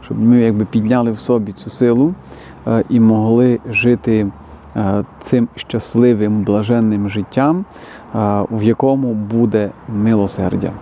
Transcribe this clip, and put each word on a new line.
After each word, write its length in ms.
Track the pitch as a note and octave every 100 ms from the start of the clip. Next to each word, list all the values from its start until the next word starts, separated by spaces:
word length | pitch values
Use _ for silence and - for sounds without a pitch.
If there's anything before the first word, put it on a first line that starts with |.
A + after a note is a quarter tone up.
щоб 160 | - A2
ми 200 | A2 B2
якби 240 | A2+ G#2
підняли 480 | G#2 A#2 G#2+ B2 A#2
в 80 | A2
собі 320 | - B2 G2+
цю 180 | G2 -
силу, 440 | - B2 A#2+ D3 F#3 - - - - -
е, 180 | A2+ -
і 120 | B2
могли 580 | A2+ A2 G#2+ A#2 B2+ A#2+ -
жити, 560 | A2 A#2+ A#2+ - A2 G2+ - - - - -
е, 280 | G#2 G2+ - -
цим 300 | - B2 A#2 -
щасливим, 880 | - A#2 - A2+ B2 A2+ G#2+ G#2+
блаженним 640 | G2 G#2 G#2+ A#2+ A2 G#2 G2+
життям, 560 | G2+ F#2+ - C#3 E3+
е, 800 | G3 - - - - A2+ G#2 G2+ G2+
в 120 | A2+
якому 520 | G#2 A#2 C3+ C3+ C3
буде 560 | A2 G#2 A#2 A#2 G#2+ G2+ - -
милосердя. 840 | G#2+ G#2+ A2+ G2 - F#2 F#2+ G2 -